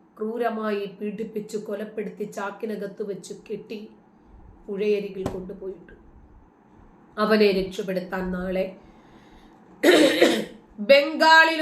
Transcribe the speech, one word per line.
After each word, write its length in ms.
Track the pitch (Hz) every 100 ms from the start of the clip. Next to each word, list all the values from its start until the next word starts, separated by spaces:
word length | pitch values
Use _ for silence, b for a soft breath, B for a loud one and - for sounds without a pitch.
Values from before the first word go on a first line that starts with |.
| _ -
ക്രൂരമായി 680 | 214 240 226 220 214 202 196 -
പീഡിപ്പിച്ചു 600 | 208 202 220 208 208 208 -
കൊലപ്പെടുത്തി 580 | 202 214 220 190 - 208 220
ചാക്കിനകത്ത് 680 | 196 - 214 196 202 - 202
വെച്ച് 240 | 190 - - -
കെട്ടി 340 | 214 - 208 220 - _ _ _ - - - -
പുഴയരികിൽ 580 | 196 214 202 196 190 190
കൊണ്ടുപോയിട്ടു. 600 | 185 185 - 190 170 165 - - - - - _ _ _ _ - _ _ 214
അവനെ 240 | 208 214 202 190
രക്ഷപ്പെടുത്താൻ 680 | 185 - 190 185 180 190 185 180
നാളെ 300 | 185 185 190 - B B B B B B B _ _ - 320 311 277 - - - - - _ - 214
ബംഗാളിൽ 720 | 277 311 294 320 320 320 320